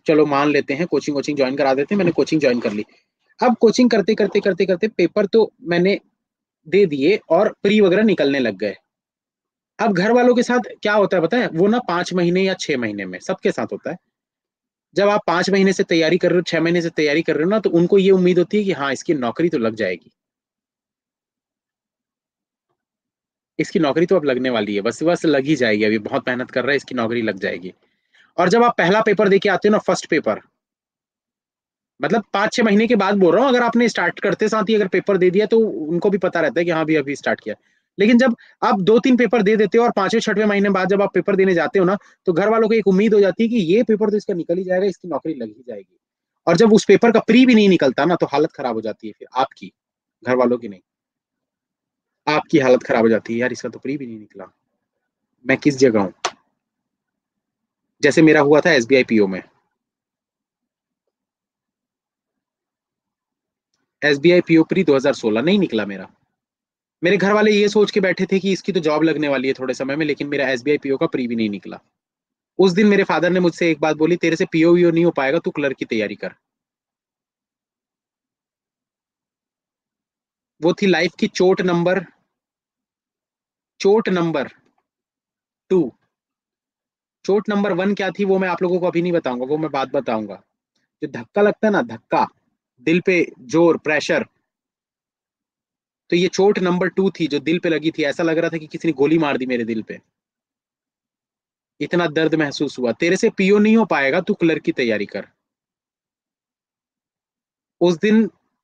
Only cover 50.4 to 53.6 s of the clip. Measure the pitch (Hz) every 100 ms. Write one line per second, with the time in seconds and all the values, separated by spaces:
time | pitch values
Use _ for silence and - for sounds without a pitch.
50.4 | 120 120 117 92 _ _ _ _ _ _
51.4 | _ _ _ _ _ _ _ _ - 151
52.4 | - 151 127 127 - 123 113 110 - 117
53.4 | 123 120